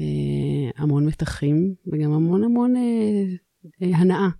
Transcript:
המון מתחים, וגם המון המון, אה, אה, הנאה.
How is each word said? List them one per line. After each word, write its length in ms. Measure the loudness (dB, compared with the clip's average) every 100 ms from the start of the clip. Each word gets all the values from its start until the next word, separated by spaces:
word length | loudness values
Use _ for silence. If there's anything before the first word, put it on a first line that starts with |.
| -4 -4 -2 -2 -2 -2 -4 -2
המון 220 | 0 2 0
מתחים, 680 | -2 -6 -2 0 0 0 -4 -6
וגם 240 | -4 0
המון 320 | 0 2 2
המון, 320 | 2 2 2 2
אה, 60 | 0 0 0 0 -2 -6 _ _ -20 _
אה, 160 | 0 4
הנאה. 320 | 4 4 0